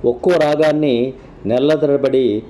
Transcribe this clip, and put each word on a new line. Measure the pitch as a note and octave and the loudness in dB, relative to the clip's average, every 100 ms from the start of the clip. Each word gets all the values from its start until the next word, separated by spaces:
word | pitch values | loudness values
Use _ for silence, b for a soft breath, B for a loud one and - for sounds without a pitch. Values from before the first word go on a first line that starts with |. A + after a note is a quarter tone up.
ఒక్కో | A#2+ B2 F#3 | -2 -2 0
రాగాన్ని | F3 D3+ D3 D#3 D3+ D3+ A#2 B2+ - B - G2+ | 0 0 2 0 2 0 0 -2 -6 B -12 -4
నెలల | B2 C#3+ | 0 0
తరబడి | D3+ D3 C#3 C3+ C3 B2 G#2 - | 0 0 0 0 2 0 -2 -6